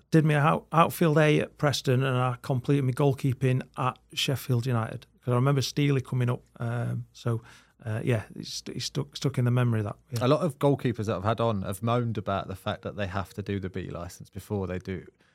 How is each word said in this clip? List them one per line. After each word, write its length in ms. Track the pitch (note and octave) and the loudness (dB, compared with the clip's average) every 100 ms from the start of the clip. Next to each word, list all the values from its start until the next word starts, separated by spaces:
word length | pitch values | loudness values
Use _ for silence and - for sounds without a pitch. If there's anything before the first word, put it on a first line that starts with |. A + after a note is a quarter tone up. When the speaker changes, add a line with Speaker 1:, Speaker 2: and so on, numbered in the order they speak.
| - | 2
Speaker 1:
did 140 | E3 D#3 | 4 6
my 100 | D3 | 4
out-, 320 | D3 E3 - | 4 2 2
outfield 460 | D#3+ E3+ - E3+ D3+ | 4 4 4 4 6
A 220 | D3+ D3 | 6 4
at 180 | - - | 0 0
Preston 460 | D3 B2 - B2+ | 0 0 2 2
and 140 | C3+ B2+ | 2 2
I 200 | B2+ B2 | 0 -2
completed 420 | - C3 - C#3+ | -2 -2 0 0
my 80 | C3 | 2
goalkeeping 680 | B2 C#3+ C#3 C#3 A#2+ C3 B2+ - - | 2 2 2 0 0 2 0 -2 -4
at 220 | B2+ - _ | -4 -4 _
Sheffield 520 | D3+ - B2+ - A#2+ B2 | -4 -2 -2 0 0 2
United, 400 | A#2+ A2 - - _ | 0 -2 -6 -14 _
'cause 120 | - | 0
I 20 | B2 | 2
remember 260 | C3+ C#3 | 4 2
Steely 400 | B2 - C#3+ C#3 | 0 0 0 0
coming 280 | B2+ B2+ A#2+ | 0 -2 0
up, 140 | B2+ - - | -2 -8 -10
um, 460 | A#2 A#2+ A#2 A#2+ A#2+ | -6 -4 -4 -6 -8
so, 300 | - A#2+ A#2 - - _ _ - | -8 -4 -4 -6 -20 _ _ -8
uh, 140 | A2 - | -4 0
yeah, 180 | A#2 - - | -2 -2 -12
it's 180 | - | -12
st-, 240 | - - - | -12 -10 -10
it's 80 | - | -8
stuck, 320 | - - - | -6 -8 -4
stuck 200 | - B2 | -4 0
in 60 | |
the 80 | B2 | 2
memory, 300 | B2 B2 A2+ | 2 2 0
that, 160 | G2+ - _ | -4 -8 _
yeah. 140 | A#2+ B2 | -2 2
Speaker 2:
A 40 | |
lot 100 | D3 | 2
of 200 | F3 - | 2 0
goalkeepers 480 | C#3+ C3+ C3 A2+ G#2 | 2 2 0 -2 -2
that 100 | F2 | -2
I've 80 | G2 | 0
had 160 | A2+ | 0
on 220 | A#2 G#2 | 0 0
have 200 | F#2 G2+ | -4 -4
moaned 340 | A#2 A#2+ A#2 A2 | 0 0 0 -4
about 300 | G#2 G2 - | -4 -4 -4
the 80 | F#2 | -8
fact 280 | - F#2+ | -6 -6
that 120 | G2 F2 | -6 -6
they 120 | G2+ | -6
have 260 | G2 F#2 | -4 -6
to 80 | - | -8
do 180 | G2 G2+ | -6 -6
the 100 | F#2+ | -6
B 200 | F#2 F#2 | -8 -8
licence 400 | E2+ F2+ - - | -10 -12 -14 -16
before 360 | G2+ - G#2 F#2 | -16 -6 -4 -4
they 140 | F#2 | -6
do. 260 | F#2 F2+ - _ _ | -6 -10 -10 _ _